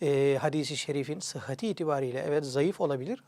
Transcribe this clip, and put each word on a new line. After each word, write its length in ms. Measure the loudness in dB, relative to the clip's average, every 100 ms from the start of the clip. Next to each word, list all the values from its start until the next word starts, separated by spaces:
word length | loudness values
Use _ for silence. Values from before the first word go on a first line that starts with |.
e, 360 | 2 4 4 4
hadisi 360 | 2 0 -2 -4
şerifin 440 | -2 -2 -2 -6
sıhhati 480 | -6 -8 -6 -4 -2
itibariyle 560 | 0 0 0 0 -2 0
evet 180 | 0 0
zayıf 340 | 2 2 2
olabilir 440 | 0 0 -4 -8